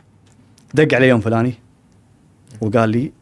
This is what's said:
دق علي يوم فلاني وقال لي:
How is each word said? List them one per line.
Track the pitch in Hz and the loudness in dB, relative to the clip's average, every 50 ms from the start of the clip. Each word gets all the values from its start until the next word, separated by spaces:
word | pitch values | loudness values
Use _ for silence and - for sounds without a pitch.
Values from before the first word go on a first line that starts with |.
| _ _ _ _ _ _ _ _ _ _ _ _ _ _ - | _ _ _ _ _ _ _ _ _ _ _ _ _ _ -2
دق | 143 156 151 139 | 0 0 2 2
علي | 123 131 | 2 4
يوم | 131 123 113 | 4 2 2
فلاني | 101 117 117 113 117 127 117 - _ _ _ _ _ _ _ _ _ _ _ _ _ _ _ _ _ - - - | 0 -2 -2 -2 -2 -4 -6 -8 _ _ _ _ _ _ _ _ _ _ _ _ _ _ _ _ _ -20 -12 -10
وقال | 117 104 110 117 113 110 | -6 -2 0 0 0 0
لي: | 110 120 139 156 - _ | -2 -2 -4 -6 -10 _